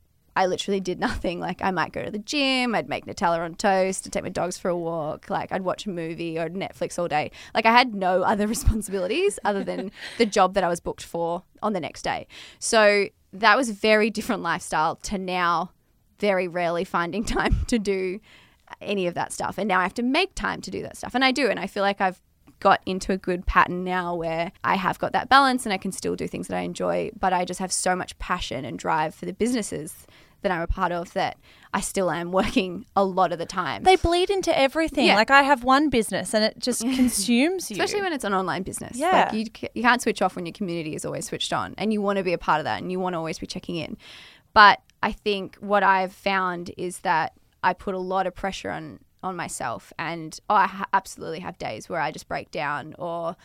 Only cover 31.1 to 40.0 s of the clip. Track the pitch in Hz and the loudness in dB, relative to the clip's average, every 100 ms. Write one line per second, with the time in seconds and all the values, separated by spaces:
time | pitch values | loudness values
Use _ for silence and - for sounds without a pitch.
31.1 | 185 156 - - - - - - 196 180 | -2 -4 -4 -16 -20 -6 -4 -2 0 0
32.1 | 160 175 185 - 240 185 175 - 196 196 | 0 0 0 2 0 -2 -4 -4 0 2
33.1 | 185 175 165 160 185 156 104 370 381 339 | 2 2 0 -6 -4 -4 2 6 6 4
34.1 | 349 370 381 339 302 269 302 320 - 247 | 2 2 0 2 4 2 2 0 2 4
35.1 | 208 226 277 285 277 247 269 302 240 202 | 6 6 6 6 4 4 4 4 2 0
36.1 | 185 185 214 214 - 254 233 233 262 247 | -2 -2 0 0 0 -4 -2 0 2 2
37.1 | 220 196 240 311 381 - 214 381 415 381 | 2 2 4 4 0 -4 -2 -2 0 -2
38.1 | 285 202 190 185 151 190 - - 240 330 | -2 0 0 0 -2 -6 -8 -10 -2 2
39.1 | 349 - 214 220 - - - 233 247 | 4 4 0 -6 -8 -10 2 4 4